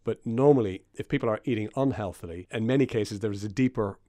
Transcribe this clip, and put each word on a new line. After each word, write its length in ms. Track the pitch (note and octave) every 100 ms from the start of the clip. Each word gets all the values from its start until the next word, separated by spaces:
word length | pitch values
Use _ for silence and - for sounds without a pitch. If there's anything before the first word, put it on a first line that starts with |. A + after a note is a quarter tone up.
But 200 | - - A#2+
normally, 580 | A2+ C#3+ C3+ G2+ F#2+ -
if 140 | - -
people 200 | C#3+ A#2
are 120 | A2
eating 240 | C#3+ G#2+ G#2+
unhealthily, 720 | C3+ C3+ A#2 G2 - F2 F2 -
in 160 | A#2+ A2+
many 200 | C3+ C3
cases, 340 | A2+ G#2 G2+
there 120 | G#2+
is 100 | G2+
a 60 | G#2
deeper, 500 | G2 B2+ A#2+ G2+ -